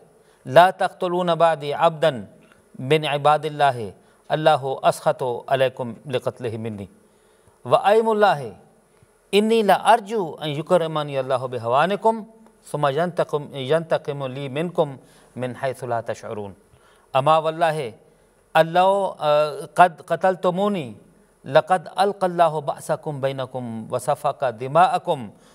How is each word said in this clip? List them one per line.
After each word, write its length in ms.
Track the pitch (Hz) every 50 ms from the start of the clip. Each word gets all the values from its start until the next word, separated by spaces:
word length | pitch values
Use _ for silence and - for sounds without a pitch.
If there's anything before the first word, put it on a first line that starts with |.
| - _ _ _ _ _ _ _ -
لا 260 | 135 127 160 175 185
تقتلون 640 | 185 - 196 175 - - 190 180 175 180 180 175 165
بعدي 400 | 156 170 165 160 147 143 143 139
عبدا 520 | - 156 170 160 147 165 156 139 113 98 - - - _ _ _ _ _ _ - -
من 280 | 131 127 151 156 151
عباد 380 | 143 139 147 139 147 151 151 147
الله، 480 | 156 147 147 143 139 127 123 110 95 87 - _ _ _ _ _ -
الله 480 | 147 156 156 160 156 131 135 135 131 -
أسخط 680 | - 170 143 - - 165 147 - 139 127 117 - - -
عليكم 460 | 139 131 131 127 - - 127 117 110 - -
لقتله 500 | 147 127 120 - 131 - - 127 117 110
مني، 320 | 113 110 117 107 101 - - _ _ _ _ _ _ _ _ _ _ _ _ _ _ -
وأيم 460 | 123 135 - - 196 214 226 226 226
الله 460 | 220 208 208 196 165 143 131 110 92 - - _ _ _ _ _ _ _ _ _ _ _ _ _ -
إني 280 | 196 214 220 226 226
لأرجو 720 | 214 196 175 - - 190 220 233 202 190 233 220 185 151 -
أن 140 | - 151 156
يكرمني 720 | 143 147 156 - 180 170 165 160 160 156 151 147 139 135
الله 260 | 131 131 135 123 131
بهوانكم 800 | 127 127 120 110 117 123 139 156 185 202 - - 220 226 226 202 - - - - - _ _ _
ثم 220 | - - 147 147
ينتقم، 600 | 143 135 151 175 180 175 175 151 - - 147 147 -
ينتقم 760 | 131 139 131 127 151 165 165 165 165 147 - 151 139 143 139
لي 220 | 127 127 139 143 135
منكم 480 | 127 147 170 180 160 185 160 143 135 127 - _ _ _ _ _ _
من 200 | 120 127 123 117
حيث 280 | 104 135 135 123 - 135
لا 160 | 123 117 113
تشعرون". 540 | 110 - 107 - - 104 113 104 101 98 92 - _ _ _ _ _ _ _ _ _ _ -
أما 220 | 135 139 151 160 160
والله، 560 | 151 160 160 160 170 160 151 156 135 110 104 - _ _ _ _ _ _ _ _ _ _ -
الله، 580 | 160 160 165 165 180 180 190 196 202 190 - - -
آه، 480 | 151 151 147 151 151 151 139 135 160 - -
قد 240 | - 180 185 156 -
قتلتموني، 960 | - - 170 160 - 190 190 - - 185 170 180 202 208 202 180 139 117 104 - - _ _ _ _ _ _ _ -
لقد 440 | - 135 156 156 - 185 185 147 - - -
ألقى 260 | 196 202 196 202 190
الله 340 | 180 175 170 170 160 151 156
بأسكم 600 | 139 147 147 - - - 156 - - 160 147 135
بينكم 680 | 131 135 135 135 131 123 - 131 123 117 113 113 110 107
وسفك 540 | 123 123 - 151 147 - - 143 139 - 143
دماءكم، 840 | 127 113 110 127 131 143 165 185 170 170 180 - 170 165 135 117 95 - _ _ _